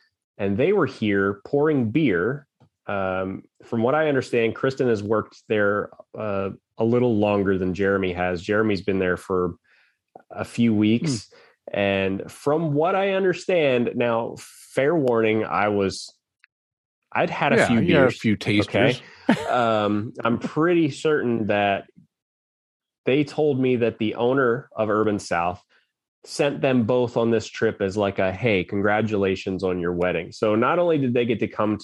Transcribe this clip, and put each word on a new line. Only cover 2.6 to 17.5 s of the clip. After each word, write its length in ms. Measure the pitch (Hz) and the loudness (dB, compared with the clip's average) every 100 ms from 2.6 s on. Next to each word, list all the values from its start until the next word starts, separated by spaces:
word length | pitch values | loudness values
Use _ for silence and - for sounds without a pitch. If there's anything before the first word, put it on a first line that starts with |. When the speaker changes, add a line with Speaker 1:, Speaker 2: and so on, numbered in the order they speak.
| _ _ - | _ _ -8
Speaker 1:
Um, 580 | 101 95 92 95 95 - _ | -4 -4 -4 -6 -8 -14 _
from 180 | - 117 | -8 -2
what 120 | 117 | 0
I 140 | 151 156 | 0 0
understand, 460 | 139 113 120 113 | 0 0 0 0
Kristen 340 | 110 131 131 127 | 0 -2 0 0
has 140 | 107 | 0
worked 400 | 101 107 - - - | 0 -2 -2 -10 -4
there, 420 | 107 101 104 - - - - | 0 0 0 -4 -12 -16 -10
uh, 340 | 107 98 98 - _ - | -6 -4 -6 -8 _ -2
a 80 | |
little 320 | 113 123 123 107 | 2 2 2 2
longer 400 | 104 101 98 92 | 2 2 2 0
than 160 | 92 | 0
Jeremy 380 | 90 98 98 92 | 0 0 2 0
has. 300 | 87 90 90 | -2 -2 -2
Jeremy's 400 | 95 104 110 98 | -2 0 2 0
been 160 | 95 95 | -2 0
there 180 | 92 87 | 0 -2
for 380 | - 92 90 85 _ _ _ _ _ - - | -2 -2 -2 -6 _ _ _ _ _ -20 -16
a 140 | - | -10
few 300 | 110 - 117 | -6 0 2
weeks. 540 | 104 107 117 160 120 - | 4 2 2 0 -4 -8
Speaker 2:
Hmm. 80 | - - _ - | -20 -20 _ -8
Speaker 1:
And 600 | - 101 98 95 98 - | -2 0 0 -2 -4 -8
from 400 | - 139 156 165 | -6 -2 0 0
what 240 | 143 165 196 | 0 0 0
I 160 | 196 | 0
understand, 800 | 190 190 180 - 180 143 123 120 | 0 0 -2 0 2 2 2 0
now, 400 | 123 120 113 117 - | 0 0 0 -4 -8
fair 580 | - - - - 139 170 | -16 -20 -8 -2 0 2
warning, 480 | 127 113 110 110 | 2 2 2 2
I 240 | 107 87 104 | 0 0 2
was, 440 | 101 98 92 - - _ _ _ _ _ _ _ _ _ | 2 0 -2 -12 -20 _ _ _ _ _ _ _ _ _
I'd 180 | - 165 | -2 -2
had 220 | - 147 | 0 2